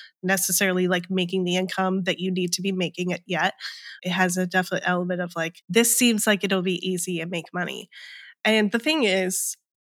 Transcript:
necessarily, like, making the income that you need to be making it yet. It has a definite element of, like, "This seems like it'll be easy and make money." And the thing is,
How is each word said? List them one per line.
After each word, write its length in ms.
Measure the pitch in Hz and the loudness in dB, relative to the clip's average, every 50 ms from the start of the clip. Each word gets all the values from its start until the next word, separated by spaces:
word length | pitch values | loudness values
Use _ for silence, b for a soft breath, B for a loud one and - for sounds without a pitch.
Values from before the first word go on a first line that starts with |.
| B B B _ | B B B _
necessarily, 680 | - 185 190 185 - - 185 - 202 190 185 180 180 180 | -2 0 0 0 0 0 0 2 2 2 2 2 2 2
like, 200 | 185 175 175 180 | 2 0 0 -2
making 360 | 190 185 180 175 190 190 185 | -2 -2 0 0 0 0 0
the 100 | 180 175 | 2 0
income 480 | 185 190 185 - - 190 185 185 190 180 | 0 0 -2 -2 0 0 0 0 0 0
that 160 | 185 160 - | -2 -2 -2
you 100 | 180 190 | -2 -2
need 220 | 185 185 180 175 175 | -2 0 -2 -2 -2
to 80 | - | -2
be 120 | 180 196 190 | -2 -2 -2
making 380 | 185 180 160 - - 185 180 | -2 -2 -2 -2 -4 -4 -2
it 120 | 175 - - | -4 -4 -4
yet. 280 | - 180 156 165 196 - B B B B B B B B B B | -4 -2 0 0 0 -2 B B B B B B B B B B
It 80 | 185 | -2
has 240 | 175 180 185 185 180 | 0 2 2 2 2
a 100 | 185 185 | 0 -2
definite 380 | 180 - 185 180 - 185 - - | 0 0 0 0 0 -2 -2 0
element 360 | 180 180 180 180 180 180 175 | 0 0 0 0 -2 -2 -4
of, 100 | 180 175 - | -4 -6 -4
like, 260 | 165 165 165 - - - - | -4 -4 -6 -6 -10 -4 2
"This 280 | 180 226 240 233 - | 4 4 4 4 4
seems 300 | - 254 240 226 208 - | 4 4 4 4 4 2
like 160 | 220 208 185 - | 2 2 2 2
it'll 180 | 196 196 190 | 0 0 2
be 240 | 180 190 185 - - | 2 0 -2 -2 -2
easy 340 | 185 185 175 - 190 180 160 | -2 -2 -2 -2 -4 -4 -4
and 100 | 160 175 | -4 -4
make 220 | 175 170 160 - - | -6 -6 -6 -6 -6
money." 360 | 180 175 - 135 - - - B B B B B B B B B B - | -6 -4 -4 -6 -10 -12 -16 B B B B B B B B B B 2
And 280 | 214 220 220 214 202 | 4 4 4 4 2
the 80 | - 233 | 2 0
thing 240 | - 302 311 311 247 | 0 2 2 2 4
is, 500 | 202 185 190 185 185 185 - - - - - _ _ _ _ _ _ | 4 2 2 2 0 -2 -2 -4 -4 -6 -10 _ _ _ _ _ _